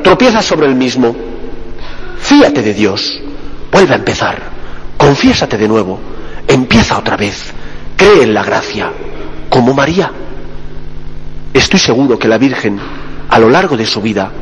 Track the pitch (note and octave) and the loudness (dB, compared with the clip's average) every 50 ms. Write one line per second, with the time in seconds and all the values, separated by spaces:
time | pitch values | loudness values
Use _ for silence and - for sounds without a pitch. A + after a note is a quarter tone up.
0 | - F#3 F3+ - B3 B3+ A3 A3+ G3 - F#3 D#3 D3+ C#3 C3 B2+ C3 B2+ A#2+ B2+ | 4 4 4 4 4 4 4 2 0 0 0 2 2 2 2 2 0 0 0 2
1 | B2 A#2 A#2 - - - - - - - - - - - - - - - - - | 0 0 0 -2 -8 -10 -8 -8 -8 -8 -6 -8 -6 -8 -6 -6 -6 -6 -6 -6
2 | - - - - - - C#4+ D4 - - - - A2 G#2+ G2+ G2 G#2+ G2+ F#2+ - | -6 -8 -8 -8 0 4 6 6 6 6 4 0 0 0 0 2 0 0 0 -2
3 | - - - - - - - - - - - - - - - F3 G3 D3+ B2+ A2 | -4 -6 -8 -8 -10 -10 -10 -8 -6 -6 -6 -6 -6 0 4 4 4 4 4 0
4 | - - - - - - - - - - - - - - - - - - - - | 0 -4 -4 -2 -4 -4 -4 -6 -10 -10 -8 -8 -8 -8 -8 -8 -8 -6 -2 2
5 | C#3+ C#3+ C#3+ - - C4 A#3+ - E3 C3+ - G#2 G#2+ G#2+ A2 A2 G2+ F#2 F#2+ G#2 | 4 4 4 4 4 2 2 2 0 -2 0 0 0 2 2 2 0 0 -4 -6
6 | - - - - - - - - - - C3+ C3 B2+ A#2+ A2+ A2+ G#2+ - - G#2+ | -8 -10 -8 -8 -8 -8 -8 -8 0 2 2 2 2 4 4 2 4 2 0 -4
7 | G#2 A2 - - G#2 G2+ G2+ - - - - - - - - - - - - - | -2 -4 -4 -2 -4 -4 -4 -8 -12 -10 -10 -10 -10 -8 -10 -8 -8 -6 0 4
8 | F#3+ G3+ G#3 E3 B2+ A2+ G#2 G2+ G2 - G#2+ - - - - G#2 F#2 E2+ - - | 6 6 8 8 6 4 2 0 0 0 -2 -2 -4 -4 -6 -6 -6 -6 -8 -8
9 | - - - - - - - - - - - C3+ A#2+ B2 C3+ C#3 C#3 D3+ E3 F#3+ | -10 -10 -8 -8 -8 -8 -8 -8 -2 2 2 4 4 4 4 2 2 2 2 0
10 | F3 - - - - - - - - - - - - - - - - - - - | -2 -2 -4 -8 -10 -10 -8 -8 -10 -8 -8 -8 -8 -6 -8 -6 -8 -6 -8 -6
11 | - - - - - - - - - - - - - - - F#3+ - - A#2+ A#2 | -8 -6 -8 -6 -8 -6 -6 -6 -8 0 2 2 2 4 2 2 2 2 2 2
12 | C#3+ C3+ A#2+ - - A2 A2+ A2+ B2+ C#3 B2+ - - A2 G2+ G2+ - - - - | 4 2 2 2 2 2 2 4 2 2 0 0 -2 -4 -4 -4 -6 -8 -8 -8
13 | - - - - - - - G#2+ A2+ A2+ C3 E3+ F#3+ F3+ C#3+ A2+ A2 G#2 - A2+ | -8 -8 -8 -8 -4 0 4 4 6 6 6 4 4 2 0 0 -2 -2 -2 -2
14 | G2 A2+ G#2+ G2+ F#2+ G2+ G#2 - | -2 -2 -2 -2 -4 -4 -6 -12